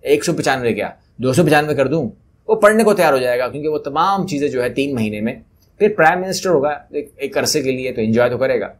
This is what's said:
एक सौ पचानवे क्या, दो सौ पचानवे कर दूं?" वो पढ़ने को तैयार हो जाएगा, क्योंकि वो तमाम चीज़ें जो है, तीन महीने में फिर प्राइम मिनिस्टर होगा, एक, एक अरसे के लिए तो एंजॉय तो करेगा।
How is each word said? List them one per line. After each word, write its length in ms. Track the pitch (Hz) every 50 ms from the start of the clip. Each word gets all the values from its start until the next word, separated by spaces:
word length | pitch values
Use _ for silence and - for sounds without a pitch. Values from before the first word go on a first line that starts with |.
| -
एक 180 | 127 143 147 -
सौ 100 | 190 156
पचानवे 400 | 139 151 151 135 131 123 117 104
क्या, 240 | 98 98 87 - _ _ _ _ -
दो 120 | - 131 131
सौ 100 | 170 175
पचानवे 320 | 156 151 147 151 151 147
कर 120 | 123 135 127
दूं?" 220 | 143 165 139 107 - _ _ _ _ _ _ -
वो 60 | 220
पढ़ने 280 | 220 - 208 214 220 226
को 100 | 208 208
तैयार 200 | - 175 156 139
हो 60 | 131
जाएगा, 280 | 127 123 123 123 127 123
क्योंकि 200 | 113 143 147 156
वो 100 | 151 147
तमाम 480 | 147 147 139 156 170 190 196 196 180
चीज़ें 240 | - 156 143 143 143
जो 120 | 123 127
है, 80 | 120 123
तीन 260 | 120 139 139 139 139
महीने 260 | 120 110 107 107 104
में 200 | 107 113 135 - - _ _ _ _ _ _ _
फिर 100 | 202 214
प्राइम 300 | 214 - 160 202 220 180
मिनिस्टर 300 | 185 190 180 - - 185
होगा, 380 | 175 147 135 147 147 143 - _ -
एक, 160 | 147 143 - _ _
एक 160 | 139 135 131 147
अरसे 240 | 127 120 - 147
के 100 | 135 131
लिए 200 | 131 127 127 127
तो 100 | 113 120
एंजॉय 280 | 110 110 110 117 120 123
तो 80 | 123 117
करेगा। 380 | 131 135 131 117 98 92 -